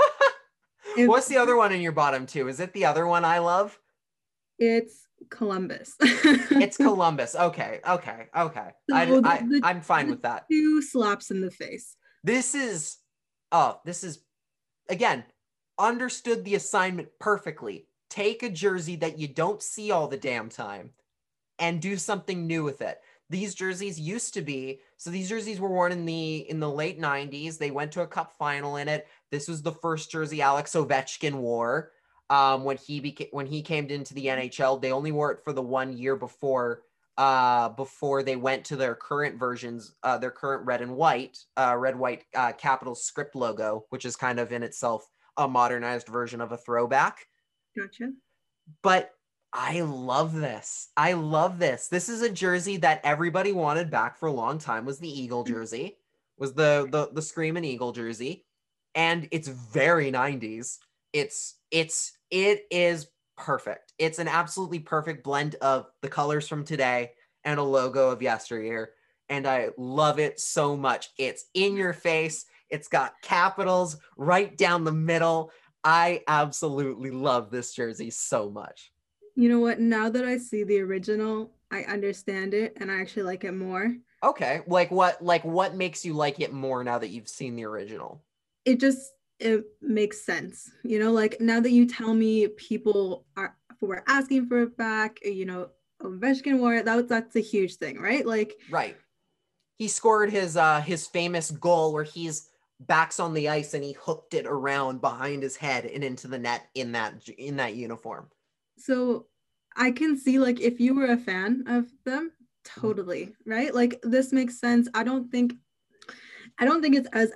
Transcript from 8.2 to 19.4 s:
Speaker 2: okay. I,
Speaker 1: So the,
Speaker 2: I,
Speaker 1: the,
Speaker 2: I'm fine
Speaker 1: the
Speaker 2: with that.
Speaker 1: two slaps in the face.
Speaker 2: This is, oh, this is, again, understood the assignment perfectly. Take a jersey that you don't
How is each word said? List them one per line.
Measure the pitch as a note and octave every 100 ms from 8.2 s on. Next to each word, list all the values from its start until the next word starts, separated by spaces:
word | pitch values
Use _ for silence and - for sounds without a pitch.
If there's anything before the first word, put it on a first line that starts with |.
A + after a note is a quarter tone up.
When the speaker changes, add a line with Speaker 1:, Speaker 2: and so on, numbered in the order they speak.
| A2+ D3+
Speaker 2:
okay. | - - - - -
I, | C4+ -
Speaker 1:
So | C4
the, | A3+
Speaker 2:
I, | E3+
Speaker 1:
the, | A#3 C#4+
Speaker 2:
I'm | F3 F3+
fine | D#3 E3 C#3+
Speaker 1:
the |
Speaker 2:
with | C4
that. | A#2 A2+ -
Speaker 1:
two | D#4 D4+ D#4
slaps | C#4+ C4 G#3+ G3+ -
in | F#3+
the | F#3
face. | - - G#3 - - _ _
Speaker 2:
This | E3 B3 B3 C#4+
is, | B3+ F3+ - - _ _ _ _ _
oh, | E3+ C3+ -
this | - F3
is, | F#3 D3 _ _ _ _ _ _ -
again, | F#3 A#3 C3+ - _ _ _ _ -
understood | G#3 A#3+ B3 - A#3+ A3+
the | F#3 G3
assignment | - G3+ F#3 F3+ - _
perfectly. | G#3+ G3+ E3 - A2+ F#2 - _ _
Take | - G#3 A3+
a | A#3+
jersey | E3 G3+ F#3 D#3+ F3
that | D#3+ D#3
you | D3+
don't | C3+